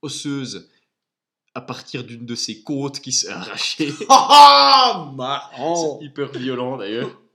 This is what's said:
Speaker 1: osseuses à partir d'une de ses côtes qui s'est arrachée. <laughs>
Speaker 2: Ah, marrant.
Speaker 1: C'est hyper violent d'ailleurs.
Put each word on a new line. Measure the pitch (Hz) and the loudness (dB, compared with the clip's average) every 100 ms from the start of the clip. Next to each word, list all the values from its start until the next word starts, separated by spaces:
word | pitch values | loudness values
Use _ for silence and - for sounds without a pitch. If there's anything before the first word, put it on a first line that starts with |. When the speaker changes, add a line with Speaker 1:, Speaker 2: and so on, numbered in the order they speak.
Speaker 1:
osseuses | 143 - 151 139 127 104 - _ _ _ _ _ _ _ _ | -12 -10 -8 -8 -8 -14 -18 _ _ _ _ _ _ _ _
à | - | -16
partir | - 123 - 135 | -14 -16 -12 -14
d'une | 113 117 117 | -14 -18 -12
de | |
ses | 120 - 107 | -10 -10 -10
côtes | - 143 139 139 | -8 -8 -8 -10
qui | - | -8
s'est | - - | -6 -6
arrachée. | 98 92 101 - - 151 - | -10 -12 -10 -8 -6 -8 -8
<laughs> | 214 | 4
Speaker 2:
Ah, | 269 - 285 285 285 277 269 254 196 147 135 | 4 8 10 10 8 6 4 2 -2 -8 -10
marrant. | 127 143 - 131 147 170 160 127 | -8 -8 -10 -10 -6 -4 -4 -6
Speaker 1:
C'est | 147 | -14
hyper | 135 143 | -10 -10
violent | 135 127 123 123 131 | -8 -8 -6 -6 -8
d'ailleurs. | 101 113 139 - _ | -8 -8 -8 -12 _